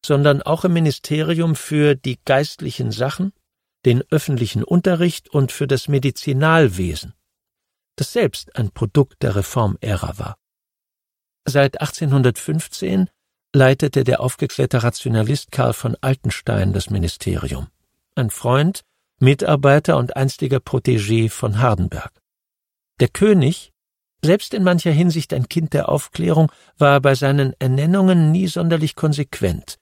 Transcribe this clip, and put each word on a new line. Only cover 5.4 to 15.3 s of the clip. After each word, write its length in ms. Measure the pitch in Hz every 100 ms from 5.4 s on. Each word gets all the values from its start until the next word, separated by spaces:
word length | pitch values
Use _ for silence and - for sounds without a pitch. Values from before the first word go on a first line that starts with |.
| 131
für 140 | - 139
das 200 | 135 -
Medizinalwesen, 1300 | 139 135 - - 131 156 165 139 90 92 76 - - _ _ _ _ _ _ _ -
das 160 | 135
selbst 440 | 240 180 - - -
ein 140 | 107
Produkt 520 | - 110 147 135 _
der 140 | - 98
Reformära 800 | - 127 107 90 107 101 87 -
war. 200 | - 101 _ _ _ _ _ _ _ _ _ _
Seit 380 | - 139 139 -
achtzehnhundertfünfzehn 1300 | 151 - 151 135 127 - - 156 - - 185 190 185 _ _ _ _
leitete 500 | 139 131 135 147 131
der 180 | 123 127
aufgeklärte 600 | 127 - 139 - 135 127
Rationalist 680 | 117 - 127 113 110